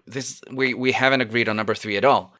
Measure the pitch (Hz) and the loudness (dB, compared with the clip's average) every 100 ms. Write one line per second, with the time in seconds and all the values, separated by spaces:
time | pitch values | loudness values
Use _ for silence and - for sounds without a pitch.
0 | - 131 123 - - 131 131 117 127 123 | -12 -8 -8 -10 -12 -4 -2 0 0 2
1 | 131 135 113 117 110 107 107 107 110 98 | 2 2 0 0 0 0 -2 -4 -2 2
2 | 131 117 92 _ | 4 4 0 _